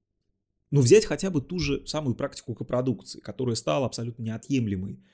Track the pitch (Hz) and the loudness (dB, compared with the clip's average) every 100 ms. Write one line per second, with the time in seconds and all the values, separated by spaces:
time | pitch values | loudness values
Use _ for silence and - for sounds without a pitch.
0 | _ _ _ _ _ _ - 143 120 202 | _ _ _ _ _ _ 0 4 8 8
1 | 214 147 190 156 139 180 143 135 - 147 | 6 -2 -2 -2 -4 -4 -2 -2 -4 -4
2 | 143 110 139 - - 117 120 123 131 117 | -4 -4 -4 -8 -10 -10 -4 -2 0 -2
3 | - - - 104 127 113 - 147 123 - | -6 -14 -12 -6 -2 -2 0 0 -2 -4
4 | 120 120 113 110 - 135 113 98 95 - | -8 -8 -6 -6 -2 0 0 -2 -6 -10
5 | _ | _